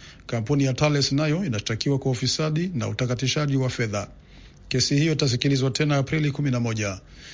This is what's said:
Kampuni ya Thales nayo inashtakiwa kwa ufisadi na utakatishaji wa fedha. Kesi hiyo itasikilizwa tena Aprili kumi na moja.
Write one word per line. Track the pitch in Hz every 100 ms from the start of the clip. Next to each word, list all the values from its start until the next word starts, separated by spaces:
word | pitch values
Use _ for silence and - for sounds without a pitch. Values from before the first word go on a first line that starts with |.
| - - -
Kampuni | 120 110 143
ya | 135
Thales | 127 151 143 135
nayo | 139 156 156
inashtakiwa | 190 104 - 113 - 135
kwa | 139
ufisadi | 123 127 - 156 156 180
na | 165 107
utakatishaji | 104 127 120 131 151 147 135
wa | 127
fedha. | - 117 101 101 - - - - - -
Kesi | 127 - 143
hiyo | 160
itasikilizwa | 147 147 120 143 139 131
tena | 120 151 143
Aprili | 135 160 151
kumi | 139 143
na | 123
moja. | 117 110 101 95 - - -